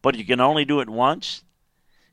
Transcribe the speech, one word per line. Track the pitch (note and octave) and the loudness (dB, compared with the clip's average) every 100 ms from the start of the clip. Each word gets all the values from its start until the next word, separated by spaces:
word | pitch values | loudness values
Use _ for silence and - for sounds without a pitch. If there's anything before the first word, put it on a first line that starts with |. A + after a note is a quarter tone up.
but | C3 A#2+ | -2 -2
you | G2+ | -2
can | B2+ | 2
only | C3 D#3 C#3 | 2 2 0
do | D3 | 0
it | A2 | -2
once, | A2+ C3 E3 - - _ _ _ _ _ _ _ | 0 0 0 -8 -12 _ _ _ _ _ _ _